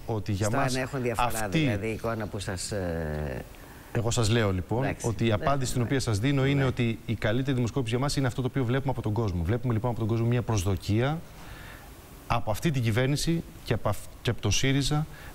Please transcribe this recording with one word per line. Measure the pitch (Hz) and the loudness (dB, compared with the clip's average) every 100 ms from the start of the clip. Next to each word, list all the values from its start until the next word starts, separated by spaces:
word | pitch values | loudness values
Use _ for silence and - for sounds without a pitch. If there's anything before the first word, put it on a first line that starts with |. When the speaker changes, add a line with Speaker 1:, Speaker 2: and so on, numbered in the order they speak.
| - | -4
Speaker 1:
ότι | 110 101 | -2 0
για | 98 104 | 0 2
Speaker 2:
Στο | 139 | 2
Speaker 1:
μας | 131 131 | 2 0
Speaker 2:
αν | |
έχουν | 131 139 | -2 -2
διαφορά, | 120 113 120 | 0 0 0
Speaker 1:
αυτή | 113 107 160 | 0 0 2
Speaker 2:
δηλαδή, | 143 104 110 | 2 0 -2
η | |
εικόνα | 110 113 113 104 | -4 -4 -4 -4
που | 107 | -6
σας, | 95 90 - | -4 -6 -4
ε, | 104 87 82 78 76 73 65 - - - - - | -2 -2 -2 -2 -2 -4 -6 -10 -14 -18 -18 -6
Speaker 1:
Εγώ | 120 110 | -2 0
σας | 117 107 | 2 2
λέω, | 117 104 | 4 2
λοιπόν, | 95 - 110 | 0 0 -2
Speaker 2:
εντάξει, | 131 - 120 | 0 -2 -4
Speaker 1:
ότι | 104 | 0
η | 113 | 2
Speaker 2:
ναι, | |
Speaker 1:
απάντηση | 104 156 139 127 | 2 2 0 0
την | 127 | 0
Speaker 2:
ναι. | 117 | 0
Speaker 1:
οποία | 135 | 0
σας | 120 101 | 0 0
δίνω | 127 143 135 | 2 2 2
είναι | 139 | 2
Speaker 2:
Ναι. | 135 | 2
Speaker 1:
ότι | - 117 110 - | 2 0 -2 -4
η | |
καλύτερη | 110 117 120 135 127 | -2 0 0 0 0
δημοσκόπηση | 117 139 117 | 0 0 0
για | 120 | 0
μας | 143 143 | 0 0
είναι | 123 | 0
αυτό | - | 0
το | 123 | -2
οποίο | 139 | 0
βλέπουμε | 120 131 135 | 2 2 0
από | 123 | -2
τον | 113 | 0
κόσμο. | 107 110 87 | 0 0 0
Βλέπουμε, | 82 117 127 | 0 0 2
λοιπόν, | 107 123 | 0 0
από | 117 | 0
τον | 113 | 0
κόσμο | 113 113 | 2 2
μια | 123 | 2
προσδοκία | - 110 92 92 - 104 131 160 - - - - - - - - - - - | 2 0 2 0 2 2 2 0 -6 -14 -14 -14 -14 -16 -16 -18 -18 -14 -2
από | 117 - | 0 0
αυτή | 104 170 | 2 2
την | 135 | 2
κυβέρνηση | 117 107 131 143 - 165 - - | 4 4 4 2 2 0 -2 -10
και | - | -2
από | 110 113 | 0 0
αυ-, | 101 - - | -2 -4 -6
και | - | -2
από | 110 | 0
τον | 104 | 2
σύριζα | 101 135 135 131 151 151 - - | 4 4 4 2 2 0 -6 -10